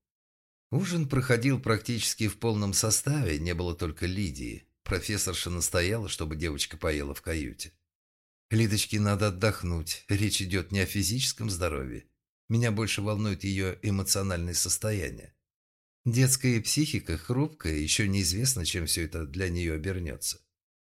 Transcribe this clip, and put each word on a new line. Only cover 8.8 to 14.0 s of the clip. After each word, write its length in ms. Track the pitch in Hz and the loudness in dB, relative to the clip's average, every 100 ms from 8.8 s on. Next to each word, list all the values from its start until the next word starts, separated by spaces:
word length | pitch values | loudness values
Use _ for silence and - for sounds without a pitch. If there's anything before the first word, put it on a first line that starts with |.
| - 107 | 0 2
надо 280 | 104 101 104 | 2 4 2
отдохнуть. 760 | 90 107 - 90 85 78 - - | 2 0 2 -2 -2 -4 -8 -2
Речь 320 | 101 104 - | 0 2 0
идёт 300 | 92 95 85 | 0 -2 0
не 80 | 98 | 0
о 80 | 92 | 2
физическом 640 | 101 92 127 131 - 110 | 0 0 0 -2 -2 -4
здоровье. 560 | 87 87 71 65 55 - _ _ _ - | -2 0 -2 -6 -10 -14 _ _ _ 0
Меня 220 | 113 117 | 2 2
больше 320 | 107 107 - | 2 0 0
волнует 400 | 104 107 107 92 | -2 0 0 -2
её 340 | 98 95 95 87 | -2 0 -2 -2
эмоциональное 720 | 104 95 | 0 0